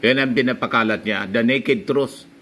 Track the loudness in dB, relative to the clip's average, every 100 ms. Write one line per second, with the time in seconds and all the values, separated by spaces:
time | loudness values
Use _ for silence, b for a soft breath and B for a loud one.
0 | 2 2 2 2 0 -2 0 0 2 0
1 | -2 -4 -2 0 2 0 0 -2 0 -2
2 | -2 -6 -20 -20